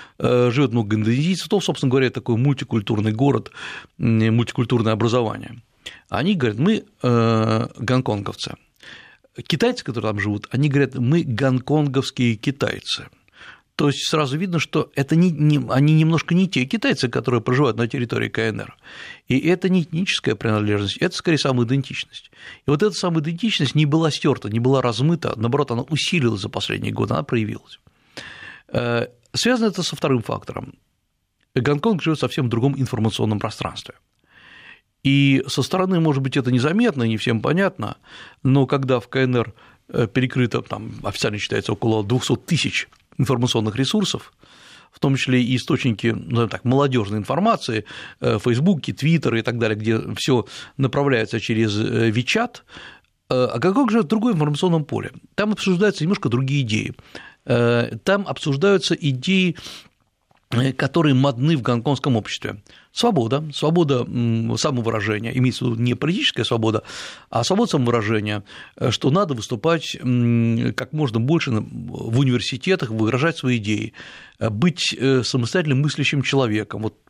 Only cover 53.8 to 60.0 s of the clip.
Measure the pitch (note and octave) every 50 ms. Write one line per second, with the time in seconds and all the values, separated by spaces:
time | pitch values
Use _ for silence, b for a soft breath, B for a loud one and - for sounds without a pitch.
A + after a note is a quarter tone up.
53.8 | C#4+ A3+ G#3 A#3 G#3 C#3+ A3 A3 G#3 B3 G#3+ D#3 D3+ D3 D3 C#3+ - F3+ E3+ D#3+
54.8 | D3 - A#2 G#2+ G2+ - - - _ - - - G3+ G#3+ G#3 - - G3 F#3 F3
55.8 | G#3+ G#3 F#3+ - D3+ E3+ G3+ - - C3 A2+ B2 C3+ C3 C#3+ C#3+ C3 G#2+ G#2+ G#2+
56.8 | G#2+ - - _ B B B B B B B B _ - A#2+ A#2+ A#2+ A#2+ A#2+ A#2+
57.8 | A#2+ A#2+ A#2 A2+ - - G3 G3+ G3 D3+ C3 - - D3+ C#3 C#3 F3 G3+ G3 F#3
58.8 | - - E3+ - E3+ D3 C3 B2+ B2+ F#3 F#3+ F#3+ F#3 F3 D#3 B B B B B
59.8 | B B B _